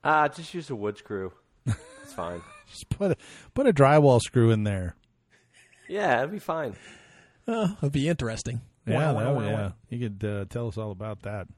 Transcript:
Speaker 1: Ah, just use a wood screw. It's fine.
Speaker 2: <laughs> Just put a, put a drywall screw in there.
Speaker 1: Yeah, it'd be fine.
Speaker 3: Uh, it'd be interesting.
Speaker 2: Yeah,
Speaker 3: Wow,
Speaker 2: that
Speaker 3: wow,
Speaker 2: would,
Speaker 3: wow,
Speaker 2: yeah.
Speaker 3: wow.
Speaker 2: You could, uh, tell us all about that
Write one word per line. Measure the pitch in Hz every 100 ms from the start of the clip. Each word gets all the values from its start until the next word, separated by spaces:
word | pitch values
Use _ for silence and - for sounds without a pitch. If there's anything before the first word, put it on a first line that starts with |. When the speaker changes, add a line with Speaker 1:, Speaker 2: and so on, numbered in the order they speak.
Speaker 1:
Ah, | 147 156 147
just | 143 160
use | 175 156
a |
wood | 117 104 104
screw. | - 104 95 - _ _ -
It's | 104 - - -
fine. | - 85 87 85
Speaker 2:
<laughs> | - _
Just | - -
put | - 196
a, | 160 - - -
put | - 277
a |
drywall | 151 139 151 143 120
screw | - 127 113
in | 110
there. | 104 98 90 - _ _ _ _ _ _ _ _ -
Speaker 1:
Yeah, | 190 196 120
it'd | 143
be | 208
fine. | - 160 135 98 - - _ _ _ _ -
Speaker 3:
Uh, | 226 196 208
it'd | 143
be | 143 147
interesting. | 170 120 113 - 120 - _ -
Speaker 2:
Yeah, |
Speaker 3:
Wow, | 117 156
Speaker 2:
that | 110 120
Speaker 3:
wow, |
Speaker 2:
would, | 139
Speaker 3:
wow, | 104
Speaker 2:
yeah. | 107
Speaker 3:
wow. | 98 - _
Speaker 2:
You | 120 120
could, | 98
uh, | 104 104 95
tell | 120 117
us | 110
all | 107
about | 95 107 104
that | 104 104 90